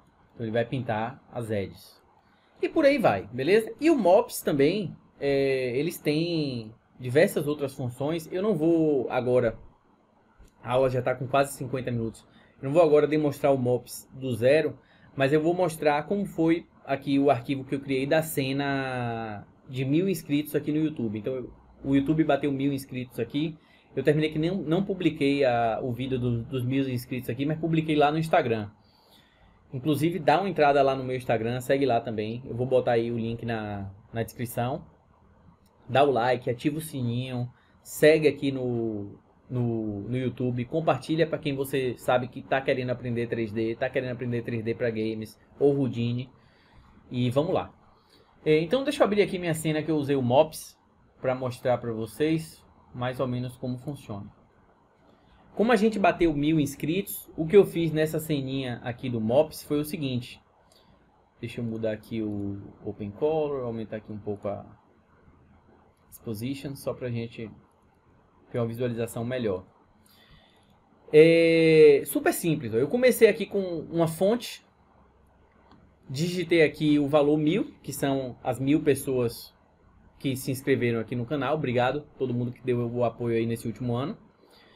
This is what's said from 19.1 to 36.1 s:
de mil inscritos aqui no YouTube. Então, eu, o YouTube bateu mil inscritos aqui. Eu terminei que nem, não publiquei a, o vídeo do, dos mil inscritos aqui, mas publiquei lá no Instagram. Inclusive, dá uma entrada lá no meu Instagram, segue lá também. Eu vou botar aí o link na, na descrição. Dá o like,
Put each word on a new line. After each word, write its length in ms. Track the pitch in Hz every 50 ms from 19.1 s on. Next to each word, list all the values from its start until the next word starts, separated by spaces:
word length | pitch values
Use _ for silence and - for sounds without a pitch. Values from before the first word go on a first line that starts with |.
| 113 113 113 110 104 101 - - _ _ _ -
de 160 | 127 127 135
mil 240 | 135 147 165 190 196
inscritos 460 | 180 160 - - 143 147 147 - -
aqui 180 | 147 123 156
no 60 | 147 156
YouTube. 400 | 156 151 156 - 120 107 101 110
Então, 160 | 101 131 131
eu, 180 | 127 123 - - - - - - - -
o 100 | 135 139
YouTube 300 | 139 139 160 156 156 156
bateu 260 | 147 143 139 147 143
mil 220 | 139 135 139 143
inscritos 480 | 139 131 - - 127 127 123 127 - 123
aqui. 380 | 113 110 - 143 156 170 160 - _ _ _ _ _ _ -
Eu 80 | 135
terminei 300 | 135 156 147 156 151 156
que 60 | 156 156
nem, 180 | 156 170 190
não 260 | 190 135 151 160 190
publiquei 640 | 196 208 196 175 160 156 - - 139 139 143 143 135
a, 340 | 123 120 117 117 113 110 -
o 100 | - 131
vídeo 260 | 117 120 131 135 131 123
do, 240 | 120 123 117 117 117
dos 200 | - 135 131 120
mil 240 | 123 131 139 135 135
inscritos 400 | 127 120 123 - 131 123 127 -
aqui, 160 | 117 127 139
mas 140 | 147 156 156
publiquei 360 | 170 160 160 160 156 160 151
lá 160 | 147 143 147
no 60 | 156
Instagram. 540 | 160 160 - - 175 139 117 113 110 104 104 - _ _ _ _ _ _ _ _ - _ _ _ _ _ _ _ _ _ _
Inclusive, 480 | - 127 123 156 147 123 151 170 170 180
dá 220 | 143 143 151 175
uma 80 | 196 196
entrada 340 | 170 156 147 143 143 143
lá 120 | 135 135 135
no 100 | 135 127
meu 100 | 127 127
Instagram, 460 | 127 123 - 120 110 110 117 120 127
segue 240 | 127 - 139 139 139
lá 160 | 127 117 113
também. 420 | - 123 107 107 107 110 117 123 135
Eu 100 | - 117
vou 100 | 117 127
botar 260 | 131 131 123 120 123
aí 200 | 120 117 117 117
o 60 | 120 117
link 260 | 113 113 117 117 113
na, 460 | 117 113 110 107 104 104 101 101 98 98 - - -
na 120 | - 113
descrição. 640 | 113 - - - 123 113 - 123 120 123 143 - - - _ _ _ _ _ _ _ _ _ _ _ - - _ _ _ _ _ _
Dá 180 | - 120 131 147
o 60 |
like, 380 | 143